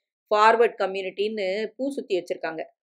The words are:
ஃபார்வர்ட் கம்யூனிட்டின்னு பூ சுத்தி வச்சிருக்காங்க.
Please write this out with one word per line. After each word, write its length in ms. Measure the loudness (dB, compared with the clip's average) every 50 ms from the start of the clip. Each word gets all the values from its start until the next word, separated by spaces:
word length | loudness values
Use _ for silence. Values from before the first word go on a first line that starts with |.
| _ _ _ _ _ _
ஃபார்வர்ட் 440 | 2 6 6 6 6 6 4 2 2 0
கம்யூனிட்டின்னு 960 | -4 -4 -2 -4 -6 -6 -4 -4 -4 -4 -2 -4 -4 -2 -2 -4 -4 -6 -6
பூ 160 | -6 -6 -6
சுத்தி 280 | -6 -8 -6 -4 -4 -4
வச்சிருக்காங்க. 440 | -2 -4 -6 -6 -6 -8 -8 -8 -10 -12 _ _ _